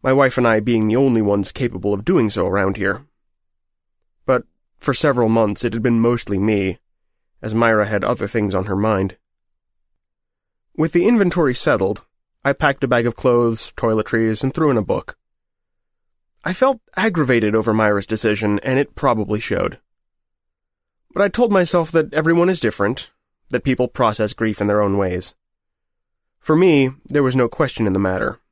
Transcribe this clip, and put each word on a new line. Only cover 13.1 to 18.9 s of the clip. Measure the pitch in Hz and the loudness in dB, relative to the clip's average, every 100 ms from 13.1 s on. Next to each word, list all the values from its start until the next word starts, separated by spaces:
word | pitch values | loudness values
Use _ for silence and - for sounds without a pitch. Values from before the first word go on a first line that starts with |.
| 113 | 0
clothes, | 127 120 117 113 - - | 0 2 2 -2 -10 -4
toiletries, | 117 110 - 113 113 107 | -2 -2 -2 0 0 -2
and | 135 | -4
threw | 147 156 | 0 0
in | 120 | 0
a | |
book. | 95 - - - _ _ _ _ _ _ _ _ _ _ _ _ | -2 -4 -6 -20 _ _ _ _ _ _ _ _ _ _ _ _
I | - | -8
felt | 185 262 269 _ - | 0 0 -2 _ -2
aggravated | 214 170 131 120 107 110 | -2 0 2 2 2 0
over | 107 | 0
Myra's | 110 107 101 98 | 2 2 0 -2
decision, | 110 110 104 107 104 | -2 -2 0 0 -2
and | 127 131 | -2 -2
it | 139 | -2